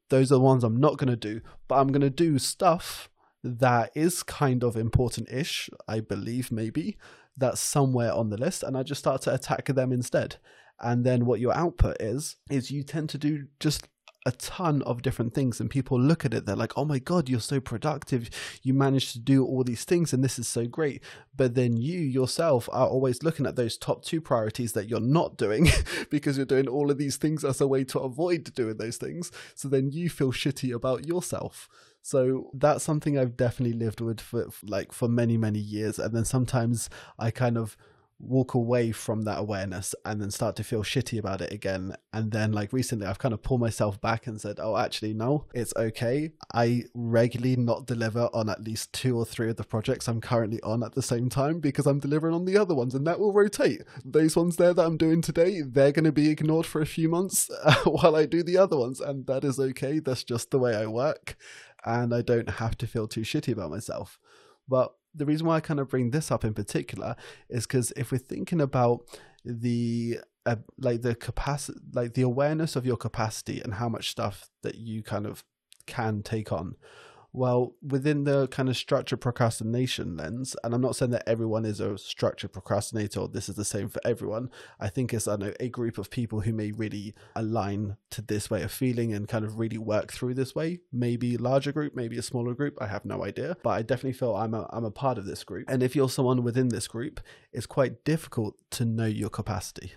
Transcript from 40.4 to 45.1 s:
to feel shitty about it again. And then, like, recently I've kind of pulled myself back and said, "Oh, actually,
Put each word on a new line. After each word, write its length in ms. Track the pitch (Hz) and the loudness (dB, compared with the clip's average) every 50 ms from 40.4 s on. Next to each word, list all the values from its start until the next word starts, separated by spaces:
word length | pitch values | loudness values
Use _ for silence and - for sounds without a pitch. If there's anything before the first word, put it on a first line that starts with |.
| 120 110 - | -2 -2 -2
to 80 | - 107 | -4 -4
feel 220 | - 131 110 101 | -2 -2 -2 -2
shitty 340 | - - 139 123 - - 110 | 0 0 -2 -2 -2 -4 -4
about 220 | 101 95 95 92 | -4 -4 -4 -4
it 120 | 90 - - | -4 -6 -8
again. 420 | 101 - 98 95 92 95 95 - - - _ - | -6 -4 -4 -4 -4 -4 -6 -8 -12 -14 _ -6
And 180 | 110 110 110 | -4 -4 -2
then, 220 | 107 110 110 107 107 | 0 0 0 0 0
like, 200 | 107 104 104 - | -2 -2 -2 -2
recently 340 | 131 123 - 123 110 101 | -2 -2 -2 -2 -4 -4
I've 120 | 92 98 - | -4 -6 -2
kind 160 | - 131 110 | -2 -2 -2
of 80 | 101 - | -2 0
pulled 180 | - 135 123 | 0 2 2
myself 400 | 117 113 101 - 110 104 101 - | 2 0 0 0 0 0 0 -2
back 280 | - 110 113 113 - 123 | -2 -2 -2 -2 -4 -8
and 120 | 107 107 | -10 -8
said, 180 | - 104 104 - | -8 -8 -8 -4
"Oh, 160 | 76 110 104 | -4 -2 0
actually, 360 | 92 104 90 - - 110 107 | 0 0 -2 -2 -4 -4 -4